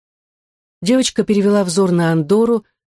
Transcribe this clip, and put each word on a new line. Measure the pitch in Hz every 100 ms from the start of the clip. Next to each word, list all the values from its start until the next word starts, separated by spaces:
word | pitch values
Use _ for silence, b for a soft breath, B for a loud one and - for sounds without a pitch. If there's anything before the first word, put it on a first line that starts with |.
| _ _ _ _ _ _ _ _
Девочка | 175 262 247 -
перевела | 202 202 202 202
взор | 185 170 190
на | 175 165
Андору, | 160 151 208 233 233 - _ _